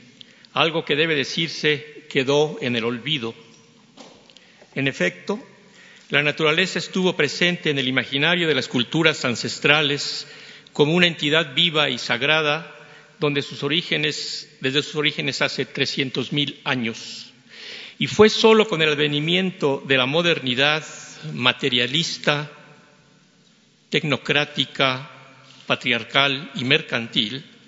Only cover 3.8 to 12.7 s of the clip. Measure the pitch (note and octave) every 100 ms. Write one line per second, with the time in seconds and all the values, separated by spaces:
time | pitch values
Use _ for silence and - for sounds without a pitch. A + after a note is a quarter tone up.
3.8 | _ - - - - - - - - D3
4.8 | C#3 - F3 - - G#3+ - - - -
5.8 | - - - C#3+ D3 C#3+ D#3 D#3+ F#3 F3+
6.8 | - F#3+ F#3 E3 C#3+ - F3 F3 D#3 C#3
7.8 | C3 C3 A2+ C#3 D#3 F3+ E3 C3 - D#3
8.8 | A#2+ D#3+ D#3+ - C3 A2 A#2 - D3 D3
9.8 | C#3+ C#3+ - - - - - - - -
10.8 | D3 F3 F3 D3+ D3 D#3 D3+ C3+ E3+ D3+
11.8 | C#3+ B2 - A#2 C#3+ D#3 D3+ D#3 E3+